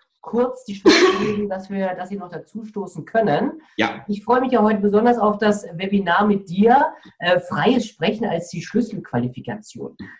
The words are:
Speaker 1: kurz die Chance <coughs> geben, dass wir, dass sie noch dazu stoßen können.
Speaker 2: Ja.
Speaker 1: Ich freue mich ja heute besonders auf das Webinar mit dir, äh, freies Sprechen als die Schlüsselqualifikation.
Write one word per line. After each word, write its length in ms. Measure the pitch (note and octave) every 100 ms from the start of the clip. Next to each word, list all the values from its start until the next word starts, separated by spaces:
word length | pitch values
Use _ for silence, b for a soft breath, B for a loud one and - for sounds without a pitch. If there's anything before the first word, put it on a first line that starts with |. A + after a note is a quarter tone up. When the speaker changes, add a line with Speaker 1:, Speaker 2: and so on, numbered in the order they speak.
| b _
Speaker 1:
kurz 460 | - A#3 B3+ B3+ -
die 80 |
Chance 240 | G3 - E3
<coughs> 220 | F#3 G3+
geben, 240 | G#3+ G#3 G3+
dass 220 | F#3+ -
wir, 240 | G3 F#3+
dass 160 | F3+ F#3
sie 60 | G3+
noch 140 | F3+
dazu 360 | E3 - A3 G#3+
stoßen 400 | G3+ F#3+ - -
können. 460 | - G#3 C#3+ C4+ - B B
Speaker 2:
Ja. 260 | - - -
Speaker 1:
Ich 160 | G3+
freue 180 | - B3+
mich 120 | C4
ja 100 | A#3+
heute 160 | G#3+ G#3
besonders 400 | G3+ G3+ A#3+ A#3+
auf 180 | G#3 G#3
das 300 | G#3+ G#3 - E3+
Webinar 500 | F#3+ G3+ F3+ F3+ G#3+
mit 240 | G3 -
dir, 380 | F#3 A3+ C4+ - B B B
äh, 200 | F3 F3+
freies 460 | - G3+ F#3 B3+ -
Sprechen 400 | - F3+ - G#3
als 240 | B3+ -
die 140 | E3
Schlüsselqualifikation. 1300 | - A3 A#3+ - - A#2+ B2 - - G#2+ - - C#3 - G2